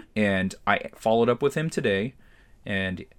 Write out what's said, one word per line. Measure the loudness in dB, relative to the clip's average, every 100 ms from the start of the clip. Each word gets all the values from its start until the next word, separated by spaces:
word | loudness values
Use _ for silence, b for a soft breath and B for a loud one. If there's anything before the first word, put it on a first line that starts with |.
| -4 -2
And | 0 2 -2 -2 0
I | 0 -2 -4
followed | 2 4 4
up | 2
with | 0 0
him | -4
today, | -2 0 0 -2 -10 b b b b -6
and | -4 -4 -6 -12